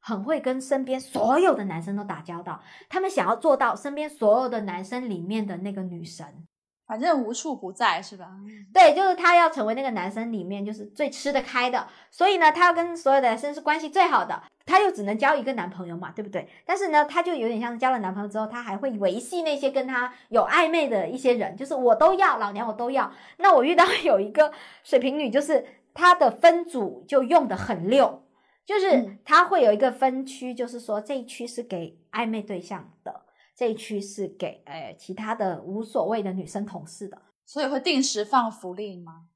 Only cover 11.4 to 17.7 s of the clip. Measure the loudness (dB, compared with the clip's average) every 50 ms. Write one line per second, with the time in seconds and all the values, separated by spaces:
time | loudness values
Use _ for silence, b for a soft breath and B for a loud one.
11.4 | -4 -2 -4 -2 -2 0 -2 -4 -6 B B B B B _ 2 2 4 4 6
12.4 | 6 4 6 6 4 4 4 2 -2 -4 -6 -2 2 4 4 6 4 2 0 0
13.4 | -4 -8 -8 -4 -2 -2 -2 -2 -4 -2 2 2 4 4 4 0 0 -2 -8 -10
14.4 | B B _ _ _ 4 4 4 4 4 0 -2 -4 -4 -2 0 2 2 2 2
15.4 | 0 -4 -4 -4 -6 -8 -8 -12 -12 -12 -10 -12 -12 -12 -10 -12 -12 -8 -8 -8
16.4 | -8 b b b b -4 -2 -2 0 2 4 4 2 4 0 -2 -2 0 -2 -2
17.4 | -2 -4 -4 -4 -6 -6